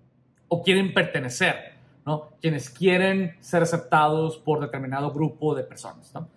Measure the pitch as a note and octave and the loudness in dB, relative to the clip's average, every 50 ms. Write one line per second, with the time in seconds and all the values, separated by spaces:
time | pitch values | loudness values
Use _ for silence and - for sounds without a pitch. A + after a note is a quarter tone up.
0 | _ _ _ _ _ _ _ _ _ - F3 E3+ - F#3+ F#3 G3 G3 F3+ - F#3+ | _ _ _ _ _ _ _ _ _ -4 -4 0 2 2 4 4 2 2 0 0
1 | E3 - - C#3+ B2+ B2 - - F#3 D#3+ C3+ - - - - - _ _ _ _ | 0 0 -2 -6 -6 -6 -2 0 0 0 0 -2 -8 -18 -20 -20 _ _ _ _
2 | - C#3+ D3+ D3+ D3+ - _ _ - D#3+ D3+ C3 - - - - F3 F#3 F3+ F#3 | -6 -6 -6 -6 -6 -12 _ _ -2 -2 -2 -2 -6 -10 -4 2 2 4 4 4
3 | F#3+ F#3+ F#3+ G3 F#3 E3+ - - - - F3 E3+ E3 E3 E3+ E3 - - E3+ D#3 | 4 2 2 0 -2 -4 -6 -12 -6 0 2 2 2 2 0 -2 0 2 4 4
4 | D3+ D3+ D#3 D#3+ D#3+ D#3+ D#3+ - - D#3 D3+ - C#3+ B2 C#3 C#3 C3+ C3 C3+ C#3 | 6 4 4 2 0 -2 -4 -4 -2 -2 0 0 -2 -6 -6 -8 -6 -6 -4 -4
5 | D3 D3 C#3 D3 D#3+ - - - D#3 D3+ D3 C3 - - - - - G2 - - | -4 -4 -2 -2 -2 -2 -2 -2 -2 -2 -2 -2 -6 -8 -12 -16 -16 -16 -16 -18
6 | - - - - E3 - _ | -20 -16 -14 -14 -14 -14 _